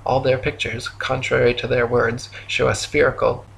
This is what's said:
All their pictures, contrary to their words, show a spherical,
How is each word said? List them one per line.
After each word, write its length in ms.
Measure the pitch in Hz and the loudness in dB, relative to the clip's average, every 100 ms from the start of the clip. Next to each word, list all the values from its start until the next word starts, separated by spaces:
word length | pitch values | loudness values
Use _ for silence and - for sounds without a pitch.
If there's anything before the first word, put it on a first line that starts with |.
| - | 0
All 140 | 127 | 0
their 180 | 135 127 | 2 0
pictures, 520 | 151 - - 113 - | 0 -4 -6 -6 -10
contrary 680 | - - 131 127 131 120 123 | -8 -4 -2 0 2 2 2
to 100 | 127 | 0
their 220 | 127 120 | 0 2
words, 420 | 120 117 120 - - - | 2 2 -2 -8 -14 -6
show 220 | - 127 | 0 0
a 80 | 107 | 0
spherical, 720 | - 151 143 - 117 123 - | -2 2 2 2 0 0 -8